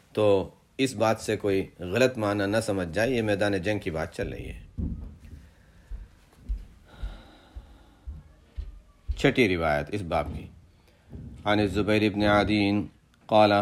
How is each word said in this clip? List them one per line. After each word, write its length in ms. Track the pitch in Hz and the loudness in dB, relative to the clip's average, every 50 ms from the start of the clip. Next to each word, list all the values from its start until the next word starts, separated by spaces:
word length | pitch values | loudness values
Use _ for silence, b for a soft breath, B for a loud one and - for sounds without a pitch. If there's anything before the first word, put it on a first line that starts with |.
| B B - | B B -2
تو 360 | 107 107 104 98 95 87 - - _ _ _ _ - | 2 4 4 4 4 2 -2 -8 _ _ _ _ -2
اس 180 | 135 131 101 | -2 -2 0
بات 240 | 104 110 110 113 - | 0 0 0 0 0
سے 180 | - - 107 98 | -2 -4 -4 -2
کوئی 280 | - 101 98 98 - - - - | 0 0 0 0 -2 -4 -8 -12
غلط 380 | 87 90 92 117 127 127 127 113 | -8 -4 2 4 4 4 2 0
معنی 280 | 107 101 101 104 98 | -2 0 0 0 0
نہ 120 | 98 104 113 110 | 0 0 0 0
سمجھ 220 | - 101 98 90 82 78 | 0 -2 -2 -2 -2 0
جائے، 160 | 98 110 127 | 0 0 0
یہ 120 | 131 117 | 0 0
میدان 360 | 110 107 101 95 104 101 101 92 | 0 0 0 0 0 0 0 0
جنگ 220 | 82 104 104 101 | -2 -2 -4 -2
کی 120 | - - | -4 -6
بات 220 | 78 80 78 76 - | -4 -4 -6 -6 -6
چل 140 | - 101 - | -8 -8 -8
رہی 220 | 65 - 64 - | -8 -10 -10 -12
ہے۔ 100 | - - - - - - - - - - - - - - - b b b b b b b b b b b b b b b b b b b - _ _ - - - - - - - - - - B B B B B B B B B B B B B B B B B B B B B B B B B B - - - - - _ _ _ - - - - - - - _ _ _ - - - | -14 -14 -16 -14 -8 -8 -6 -6 -6 -8 -12 -16 -18 -20 -20 b b b b b b b b b b b b b b b b b b b -20 _ _ -20 -8 -8 -8 -8 -8 -14 -20 -20 -20 B B B B B B B B B B B B B B B B B B B B B B B B B B -14 -16 -20 -20 -20 _ _ _ -10 -10 -10 -14 -18 -20 -20 _ _ _ -6 -4 2
چھٹی 320 | - 139 127 135 123 95 | 2 2 4 4 4 4
روایت 360 | 92 85 82 78 73 73 73 - | 4 2 2 2 2 0 0 -2
اس 100 | - 101 | -6 -6
باب 260 | 92 80 85 80 78 73 - 76 | -4 -2 -2 -2 -2 -2 -6 -10
کی، 100 | 87 - - - - - b b b b b b b b b - - - - - - | -12 -14 -18 -20 -20 -20 b b b b b b b b b -16 -16 -16 -18 -8 -2
عن 160 | 104 104 107 | 0 2 2
الزبیر 500 | 104 98 92 104 98 101 107 107 107 107 | 2 0 0 0 2 2 2 4 4 2
بن 140 | 92 101 104 | 2 2 2
عدی 480 | 104 104 104 101 101 107 107 101 101 101 104 - - - _ _ _ _ _ _ | 4 4 4 4 4 2 2 2 2 2 0 -2 -4 -10 _ _ _ _ _ _
قال 260 | - 113 107 107 104 101 101 | 2 6 6 6 8 6 4